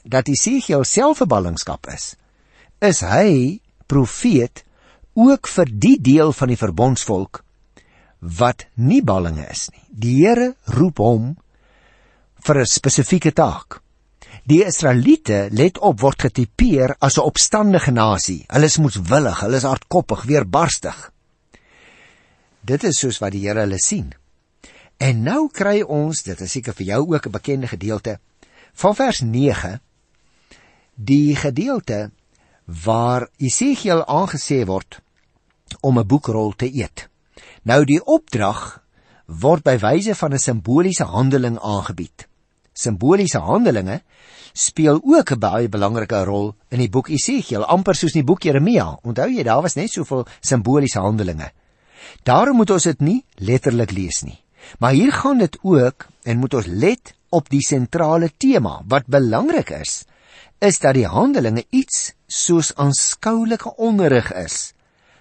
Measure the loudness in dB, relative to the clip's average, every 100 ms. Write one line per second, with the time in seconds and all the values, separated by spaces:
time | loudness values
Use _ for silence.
0 | -4 -2 0 -2 0 -2 0 0 0 2
1 | 2 2 0 0 0 -6 -8 -10 -12 -14
2 | -16 -18 _ _ _ _ _ -2 0 0
3 | 0 2 4 4 0 -4 _ _ 0 2
4 | 2 0 2 2 0 -6 _ _ _ _
5 | -6 4 6 4 0 0 0 2 4 4
6 | 6 6 4 2 0 0 -2 2 2 2
7 | -2 -4 -4 -12 _ _ _ _ _ _
8 | _ -16 -10 0 0 0 -8 0 4 4
9 | 2 0 0 -4 -8 -12 -14 -16 _ -6
10 | 0 4 4 4 0 -6 -6 0 0 2
11 | 0 2 -2 -8 _ _ _ _ _ _
12 | _ _ _ _ 0 0 2 0 0 0
13 | 2 2 2 2 0 0 -14 -20 _ _
14 | _ _ -20 -8 2 4 4 0 2 4
15 | 4 4 2 -2 0 2 0 2 0 2
16 | 0 0 -2 -2 -2 2 2 4 0 0
17 | 0 2 0 0 0 2 4 4 2 2
18 | 2 2 -2 -8 -2 2 2 4 0 0
19 | 0 2 2 -2 -2 -2 -2 -4 -2 -2
20 | -2 -6 0 0 0 0 0 -4 -10 -14
21 | -20 _ _ _ _ _ _ _ _ _
22 | _ _ _ _ _ _ -4 -2 0 -2
23 | -4 -4 -6 -6 -4 -2 -2 -2 -4 -4
24 | -8 -14 _ _ _ _ -20 -20 _ -4
25 | -2 0 -2 -2 -4 -2 -2 0 -2 -2
26 | -2 -6 -10 -12 -10 -10 -10 -8 -4 -2
27 | -2 -2 -4 -8 -6 -6 -6 -8 -6 -6
28 | -8 -12 _ _ _ _ _ -2 0 0
29 | -2 -2 -2 0 0 0 -6 -12 _ _
30 | _ _ _ _ _ _ _ _ _ -10
31 | 0 2 4 0 -2 -4 -4 -4 -6 -8
32 | -8 _ _ _ _ _ -18 -8 -2 0
33 | 0 -2 -4 -6 -4 0 0 0 0 0
34 | 0 -2 -2 -6 -2 -2 0 -4 -8 -20
35 | _ _ _ _ _ _ -20 -6 0 0
36 | 2 0 0 -4 -4 -4 -6 -6 -8 -12
37 | -20 _ _ -20 -20 -10 2 4 4 2
38 | 2 0 0 -4 -2 -4 -10 -18 _ _
39 | _ _ -18 -2 2 2 2 2 2 0
40 | 0 -4 -2 -2 -2 -4 0 2 2 -2
41 | -4 0 2 2 0 -4 -4 -4 -6 -10
42 | -14 _ -20 _ _ _ _ -8 -6 -2
43 | 2 2 2 -2 -2 0 2 0 -4 -8
44 | _ _ _ -20 -18 -8 -6 0 2 2
45 | 4 4 4 -2 0 0 -2 -2 -2 -2
46 | -4 -2 -2 -2 -4 -10 -8 -4 -2 -2
47 | -2 -4 -2 -4 -4 -4 0 0 0 0
48 | 0 0 0 0 2 2 2 0 -2 -8
49 | -8 -4 -2 -2 0 0 0 -4 -6 -6
50 | -6 -6 -6 -8 -2 0 2 2 2 0
51 | -2 -2 -4 -6 -12 _ _ _ _ _
52 | -20 -8 2 4 4 4 2 2 0 0
53 | 0 0 -4 -8 -2 0 0 -2 -2 -4
54 | -6 -8 -10 -18 _ _ -18 -2 2 4
55 | 2 2 0 2 0 -2 2 4 4 -2
56 | -20 _ -4 -2 0 -2 -4 0 0 -2
57 | -8 _ -4 -4 0 -2 0 -2 -2 -2
58 | 0 0 0 0 2 2 0 -6 -2 -2
59 | 2 2 2 0 0 -2 -2 -8 -10 -10
60 | -14 _ _ -20 -20 -2 0 2 2 2
61 | 2 2 2 2 0 -2 -2 -2 -2 -6
62 | -8 -14 -12 -6 2 2 0 0 0 0
63 | -2 -4 -2 -2 -2 -4 -6 -4 0 2
64 | 4 2 0 -8 -8 -10 -12 _ _ _
65 | _ _